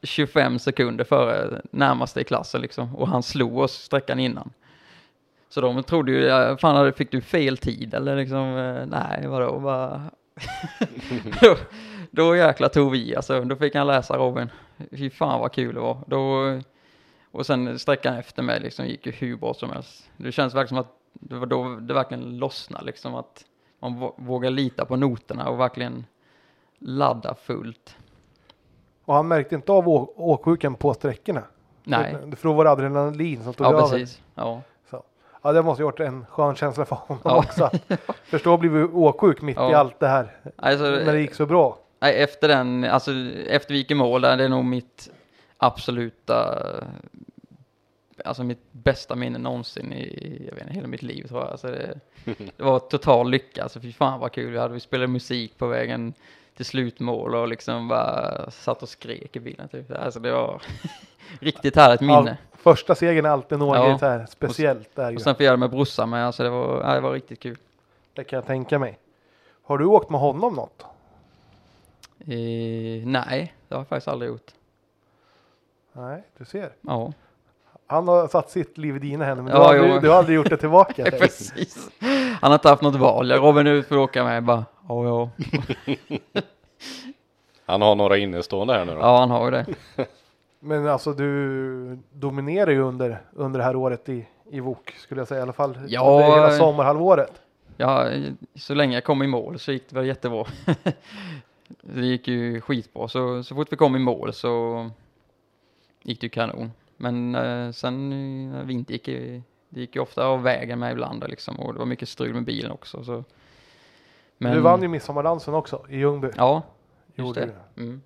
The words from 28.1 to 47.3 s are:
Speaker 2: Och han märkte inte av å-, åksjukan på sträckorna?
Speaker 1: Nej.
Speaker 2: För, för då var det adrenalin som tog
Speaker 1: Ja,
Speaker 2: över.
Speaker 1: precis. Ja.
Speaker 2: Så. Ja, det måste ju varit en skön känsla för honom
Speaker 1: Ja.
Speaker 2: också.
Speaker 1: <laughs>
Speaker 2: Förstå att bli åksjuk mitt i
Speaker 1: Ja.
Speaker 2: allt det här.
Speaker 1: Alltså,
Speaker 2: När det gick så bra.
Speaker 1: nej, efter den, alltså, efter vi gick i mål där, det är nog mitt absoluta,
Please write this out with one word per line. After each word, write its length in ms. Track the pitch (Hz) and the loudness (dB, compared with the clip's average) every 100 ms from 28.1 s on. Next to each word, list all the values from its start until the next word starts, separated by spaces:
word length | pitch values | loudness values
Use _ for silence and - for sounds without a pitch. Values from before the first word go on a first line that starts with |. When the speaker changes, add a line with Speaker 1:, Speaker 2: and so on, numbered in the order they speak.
| _ _ _ _ _ _ _ _ _ - | _ _ _ _ _ _ _ _ _ 0
Speaker 2:
Och 80 | 147 | 2
han 120 | 160 | 4
märkte 280 | 165 139 160 | 0 0 -6
inte 160 | 131 | 4
av 180 | 196 175 | 4 6
å-, 240 | 151 127 - | 2 2 -6
åksjukan 600 | 170 151 - 170 143 123 | 0 0 2 0 0 0
på 180 | 147 | -2
sträckorna? 500 | 127 143 117 - 156 - _ _ _ | 0 -4 -6 -6 -6 -6 _ _ _
Speaker 1:
Nej. 280 | - 117 117 | -4 -2 -2
Speaker 2:
För, 240 | 151 139 151 | -6 -12 -4
för 140 | 160 | 0
då 40 | |
var 100 | 151 | 6
det 80 | 156 | 6
adrenalin 720 | 139 135 143 143 151 165 131 | 6 2 0 -2 -2 -6 -6
som 100 | 113 | -10
tog 140 | 123 139 | 0 4
Speaker 1:
Ja, 40 | |
Speaker 2:
över. 100 | 156 | 6
Speaker 1:
precis. 400 | 147 127 123 - _ - | 4 2 -4 -14 _ -8
Ja. 260 | 117 117 131 _ _ | -8 -8 -14 _ _
Speaker 2:
Så. 140 | 127 - _ _ - | -18 -18 _ _ -6
Ja, 100 | 143 | 2
det 100 | 160 | 4
måste 180 | 165 131 | 4 0
ju 40 | 151 | -2
varit 140 | - | -2
en 260 | 151 131 120 | -6 -6 -10
skön 300 | - 147 139 | -2 0 0
känsla 300 | 147 127 139 | -4 -4 -4
för 100 | 127 | -6
honom 260 | - 135 - | -8 -4 4
Speaker 1:
Ja. 120 | 127 | 4
Speaker 2:
också. 320 | - - 151 165 - 180 | 4 2 0 0 -4 -6
Speaker 1:
<laughs> 260 | - - | -6 -12
Speaker 2:
Förstå 300 | - 156 170 | -4 0 4
att 60 | 170 | 6
bli 100 | 165 156 | 6 4
åksjuk 580 | 165 170 160 131 202 143 | 2 4 4 6 2 2
mitt 160 | 147 123 | -4 -2
i 20 | |
Speaker 1:
Ja. 180 | 127 151 | 4 6
Speaker 2:
allt 220 | 135 - | 4 2
det 80 | 139 | 2
här. 300 | 135 113 - 143 - | 2 -2 -12 -20 -4
Speaker 1:
Alltså, 280 | 135 143 | 0 2
Speaker 2:
När 300 | 147 139 151 | 2 0 2
det 60 | 151 | 0
gick 140 | 147 | -2
så 120 | - 147 | -2 2
bra. 320 | 175 139 - _ _ | 4 4 2 _ _
Speaker 1:
nej, 240 | 139 113 | 2 4
efter 240 | 143 - 156 | 2 2 4
den, 360 | 139 127 123 | 4 2 -2
alltså, 280 | 123 131 - 131 123 - - | 2 2 0 -6 -6 -10 -2
efter 260 | 139 - | -2 0
vi 40 | 143 | -4
gick 120 | 127 | -2
i 40 | 147 | 0
mål 260 | 123 127 | 2 4
där, 160 | 127 131 | 4 4
det 60 | |
är 60 | 131 | 2
nog 160 | 131 127 | 2 0
mitt 440 | 127 - _ - - _ _ _ _ | -4 -8 _ -20 -20 _ _ _ _
absoluta, 1000 | 127 - - 123 117 _ - 117 113 - - - - - - - - | -2 0 -6 -4 -6 _ -2 0 0 -4 -8 -10 -12 -16 -20 -20 -20